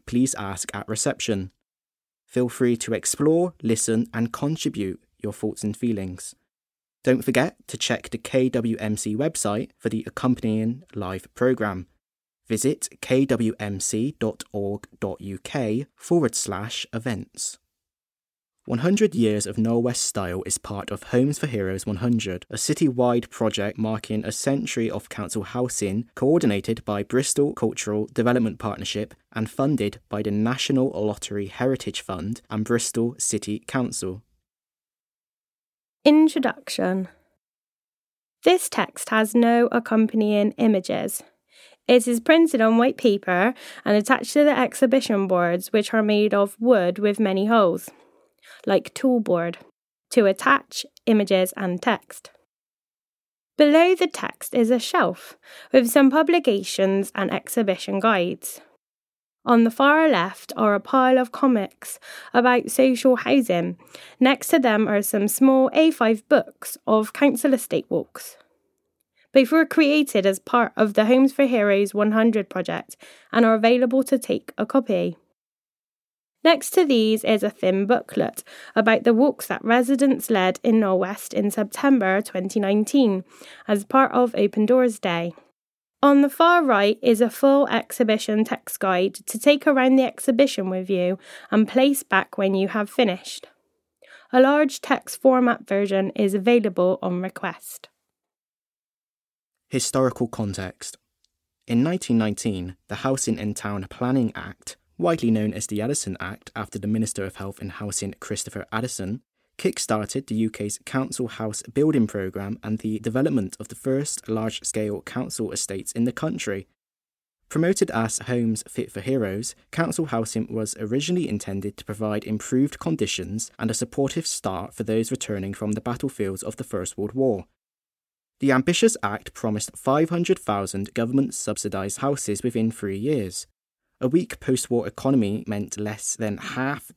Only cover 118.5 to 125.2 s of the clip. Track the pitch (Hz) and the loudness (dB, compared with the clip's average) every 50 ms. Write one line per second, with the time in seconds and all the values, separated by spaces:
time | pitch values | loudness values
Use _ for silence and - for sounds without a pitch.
118.5 | 110 107 - - - - - - - 101 92 127 131 135 110 98 95 104 123 - | -2 -4 -6 -10 -8 -8 -8 -8 -10 -10 -6 -4 -2 -2 -2 -2 -4 -6 -8 -10
119.5 | - - _ _ - 165 165 - - - 160 147 - 113 113 110 - 113 113 - | -12 -14 _ _ -6 -4 -4 -4 -2 -4 -4 -4 -2 -4 -4 -4 -4 -6 -6 -6
120.5 | 110 113 107 107 - - 110 104 117 139 147 160 180 180 160 - 104 101 - - | -6 -6 -6 -6 -8 -8 -6 -4 -4 -4 -2 -2 -2 -2 -2 -4 -4 -6 -6 -6
121.5 | 98 98 98 104 101 - - - 107 101 110 107 104 107 - - 110 107 - - | -8 -6 -6 -8 -10 -10 -12 -12 -8 -6 -4 -4 -4 -4 -4 -6 -6 -8 -6 -2
122.5 | - 127 139 143 - - - 165 165 - 107 98 - - 90 87 101 113 - - | 0 0 0 0 -2 -6 -6 -6 -4 -2 -4 -4 -4 -6 -8 -8 -8 -8 -10 -10
123.5 | - - - 110 110 - 120 - - - 139 135 - 170 160 - - - - 104 | -10 -6 -6 -4 -4 -4 -6 -6 -4 -2 -2 -2 -2 -4 -6 -6 -8 -6 -6 -6
124.5 | 95 87 92 120 - - 113 107 110 113 113 117 131 - | -6 -6 -8 -10 -10 -10 -6 -2 0 0 0 -2 -4 -8